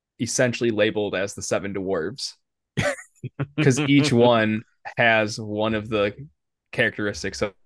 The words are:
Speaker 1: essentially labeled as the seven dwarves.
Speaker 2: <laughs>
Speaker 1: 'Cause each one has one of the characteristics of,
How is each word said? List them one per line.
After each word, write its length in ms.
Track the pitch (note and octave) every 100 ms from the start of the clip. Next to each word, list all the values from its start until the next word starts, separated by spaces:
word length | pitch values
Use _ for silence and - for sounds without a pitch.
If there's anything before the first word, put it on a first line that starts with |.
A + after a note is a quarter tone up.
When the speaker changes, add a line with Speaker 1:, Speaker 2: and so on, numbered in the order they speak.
| _ -
Speaker 1:
essentially 520 | A#2 - B2+ A#2 A#2+
labeled 440 | G#2 G#2+ G#2 G2+ F2+
as 200 | G2+ -
the 80 |
seven 300 | - G#2+ G2+
dwarves. 640 | G2 F#2 F#2 E2 C#3 - - _ _ _ -
Speaker 2:
<laughs> 840 | D5 C5+ - _ - - C#3+ -
Speaker 1:
'Cause 200 | C#3+ B2+ C#3+
each 240 | C#3+ C#3+
one 520 | A#2+ A#2+ A#2 G#2+ A2 - _ - -
has 420 | A#2+ A2 G#2+ A2+
one 340 | G#2+ G#2 A2 A2
of 140 | A2
the 380 | G#2+ G2+ A#2 C#3+ _ _ _ _
characteristics 680 | - A2+ - G#2 F#2 G2 -
of, 120 | G#2 -